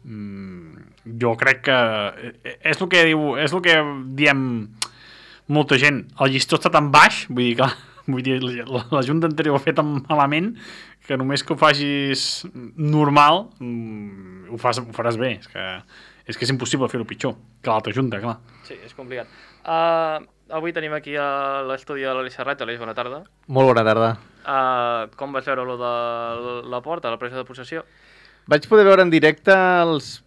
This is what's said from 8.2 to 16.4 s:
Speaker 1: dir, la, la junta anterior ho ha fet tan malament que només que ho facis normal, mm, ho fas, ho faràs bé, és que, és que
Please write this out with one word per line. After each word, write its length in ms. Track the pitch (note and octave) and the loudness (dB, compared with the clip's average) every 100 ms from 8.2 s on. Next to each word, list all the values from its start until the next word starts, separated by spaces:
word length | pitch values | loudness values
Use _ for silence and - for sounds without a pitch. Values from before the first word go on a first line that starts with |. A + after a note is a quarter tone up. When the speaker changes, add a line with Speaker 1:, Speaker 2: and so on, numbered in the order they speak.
Speaker 1:
dir, 180 | B2+ C3 | -2 -2
la, 460 | B2+ A#2+ A#2+ B2+ - | -4 -8 -6 -6 -2
la 120 | D3 | -2
junta 240 | B2+ D#3+ E3 | 0 0 0
anterior 280 | D3+ D#3 | 0 0
ho 20 | C#3 | 2
ha 80 | |
fet 100 | - D#3+ | 2 0
tan 280 | D3+ C#3+ - | -2 -4 -2
malament 460 | D3+ C#3 D3+ G3+ A#3 - - - _ - | 2 2 0 -4 -8 -18 -20 -20 _ -6
que 120 | C3 | -4
només 240 | C3 C#3 | -2 -4
que 80 | - | -4
ho 40 | D3 | 2
facis 880 | D3+ C#3+ C#3+ C#3 C#3 C3 - - - B2+ A#2 B2 | 2 2 -2 -2 -2 -4 -4 -8 -12 -18 -16 -6
normal, 760 | D3+ D3+ C#3+ D3 D3 F3 A3+ _ | 0 2 4 6 6 4 -2 _
mm, 920 | B2 A#2 - G#2+ G#2 G2 F#2 F#2 F#2 | -10 -8 -10 -12 -14 -16 -20 -20 -16
ho 20 | A2+ | -2
fas, 220 | B2 A#2+ | 0 -2
ho 80 | A#2 | -6
faràs 260 | A2+ A#2 A2+ | -4 -4 -2
bé, 160 | B2+ G2+ | -4 -6
és 100 | - | -12
que, 160 | - F#2 F#2 - - - _ - | -12 -10 -12 -16 -20 -20 _ -14
és 120 | |
que 60 | A#2 | -6